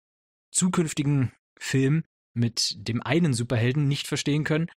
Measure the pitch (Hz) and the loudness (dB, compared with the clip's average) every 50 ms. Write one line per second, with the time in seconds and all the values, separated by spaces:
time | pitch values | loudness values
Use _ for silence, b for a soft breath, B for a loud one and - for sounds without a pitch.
0 | _ _ _ _ _ _ _ _ _ _ - - 185 185 180 185 170 151 - 156 | _ _ _ _ _ _ _ _ _ _ -2 0 0 2 2 0 0 0 -2 -2
1 | 143 143 147 139 127 - - _ _ _ _ - - - - 131 135 135 151 165 | 0 2 2 2 2 0 -4 _ _ _ _ -12 -6 -2 0 2 2 2 2 0
2 | - _ _ _ _ _ - 120 117 117 - - - - - - 101 - 113 120 | -2 _ _ _ _ _ -2 -2 -2 0 0 -2 -4 -4 -6 -6 -6 -4 -4 -4
3 | - - 135 170 175 151 127 110 120 - 131 113 113 123 131 151 147 139 143 - | -2 0 0 2 2 2 0 0 -2 0 0 0 2 2 2 2 2 0 0 -2
4 | - - 156 147 - 151 143 151 147 - 156 156 165 165 - | -4 -4 -6 -4 0 0 0 0 0 0 0 -2 -2 -4 -6